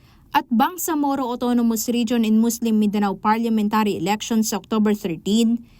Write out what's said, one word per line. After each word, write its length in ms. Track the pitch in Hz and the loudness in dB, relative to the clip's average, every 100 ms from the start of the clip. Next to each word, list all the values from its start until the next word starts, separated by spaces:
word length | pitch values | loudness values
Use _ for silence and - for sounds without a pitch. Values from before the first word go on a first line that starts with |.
| - - - | -20 -20 -4
at 160 | - - | -2 0
Bangsamoro 800 | 226 302 359 - 302 285 277 240 | 0 0 -2 -4 -2 0 -2 -4
Autonomous 640 | 247 240 240 233 226 - | -4 0 2 0 0 -2
Region 320 | 240 233 240 | -2 0 0
in 160 | 220 220 | 2 2
Muslim 400 | 233 233 226 214 | 2 0 0 2
Mindanao 320 | 214 208 202 | 2 0 -2
Parliamentary 880 | 185 214 226 233 220 208 214 208 180 | -2 -2 0 0 0 0 0 0 0
Elections 480 | 180 214 - 226 214 | -2 -2 -2 0 0
sa 160 | 202 | -4
October 320 | - 220 214 208 | -4 0 0 0
thirteen, 720 | 180 165 190 220 226 233 - | -4 -6 0 2 2 -2 -6